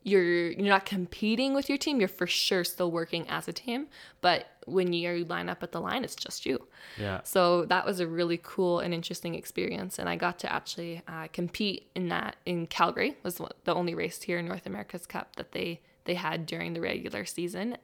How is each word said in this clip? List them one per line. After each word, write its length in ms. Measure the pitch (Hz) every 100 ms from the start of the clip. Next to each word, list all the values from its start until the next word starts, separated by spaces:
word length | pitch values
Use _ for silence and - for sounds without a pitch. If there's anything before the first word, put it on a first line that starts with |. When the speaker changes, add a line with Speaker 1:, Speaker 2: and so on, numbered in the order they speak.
Speaker 1:
you're, 480 | - 196 175 175 170
you're 140 | - 202
not 180 | 196 196
competing 680 | 202 175 - 214 226 269
with 140 | 277 277
your 80 | 277
team. 220 | - 277
You're 80 | 190
for 180 | - 180
sure 380 | - - 190
still 260 | 170 - 180
working 380 | 170 165 170 160
as 180 | 156 165
a 60 |
team. 340 | 160 - 240 302 - - -
But 240 | 180 160 - - -
when 260 | 180 180
you 300 | 170 175 175 170
line 220 | 175 175
up 120 | 180
at 80 | 180
the 80 | 170
line, 200 | 180 247
it's 140 | 247 -
just 300 | - - -
you. 200 | 269 - - - -
Speaker 2:
Yeah. 220 | 104 95
Speaker 1:
So 420 | - 190 175 175 160
that 180 | 180
was 160 | - 185
a 60 | 170
really 320 | 165 175 170
cool 380 | - - 180 175
and 120 | 175
interesting 400 | 170 170 175 170
experience. 640 | 165 - - 180 - 185 -
And 80 | 175
I 80 | 170
got 220 | 175 175
to 100 | -
actually, 500 | - - - 170 170 -
uh, 220 | 165 160
compete 580 | - 175 - 208 185 -
in 140 | - 175
that 280 | 170 - - -
in 200 | 175 165
Calgary. 520 | - 175 - 220 -
Was 180 | - 175 165 -
the 100 | -
only 200 | 170 175
race 280 | 170 175 -
here 160 | - 175
in 80 | 170
North 180 | 185 190
America's 400 | 202 202 180 -
Cup 300 | - - -
that 160 | -
they, 280 | - 185 165 _ _ -
they 80 |
had 300 | 175 160 165 156
during 260 | 165 170
the 80 | 170
regular 440 | 90 - - -
season. 520 | - - 175 185 214 240